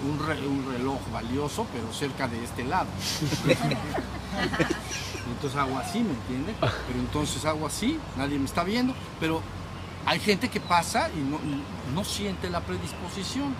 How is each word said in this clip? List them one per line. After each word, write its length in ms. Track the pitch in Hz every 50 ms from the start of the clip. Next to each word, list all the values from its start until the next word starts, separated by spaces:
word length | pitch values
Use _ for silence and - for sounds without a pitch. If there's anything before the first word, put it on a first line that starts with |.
| 135
un 240 | 139 147 143 151 156
re-, 180 | 156 143 - 143
un 180 | 139 139 131 131
reloj 280 | 131 120 123 135 139 127 98 - 113
valioso, 520 | 113 113 117 123 139 147 147 - - 233 214 -
pero 180 | 123 113 - -
cerca 340 | - 143 139 127 - 139 127
de 160 | 117 113 120
este 200 | 117 - - 123
lado. 220 | 127 165 185 160 120 - - - - - - 160 143 - - -
<laughs> 200 | 151 - - - 147 143 117 - - - - - - - - - - - - - 165 - - 156 123 - - - - - - - - - - - 120 120
Entonces 240 | - - 139 123 143
hago 180 | 139 131 131 131
así, 200 | - 95 180 214
¿me 100 | 240 214
entiendes? 440 | 147 113 101 95 127 127 143 185 226 -
Pero 400 | - 120 - - - - 123 123
entonces 460 | 123 120 - 147 151 139 - 135 123
hago 200 | 156 156 151 156 147
así, 320 | - - 208 240 320 311 - - - -
nadie 200 | 135 139 143 143
me 80 | 139
está 180 | 131 - - 175
viendo, 300 | 185 214 240 247 254 262 - - - - -
pero 220 | 170 160 160 160 - - - - - - - - - - - - -
hay 140 | - 156 175
gente 300 | - 208 202 185 - 247
que 100 | - 208
pasa 500 | - - 180 175 165 - - 226 311 330
y 100 | - 165
no, 200 | 139 135 147 156 - 151 143 139 143 - - - - - 127
no 100 | 170 208
siente 460 | - - - 202 202 190 160 - 180
la 120 | 175 170
predisposición. 920 | 170 - 180 185 170 165 - - - 180 185 196 190 - - 254 285 285 262 226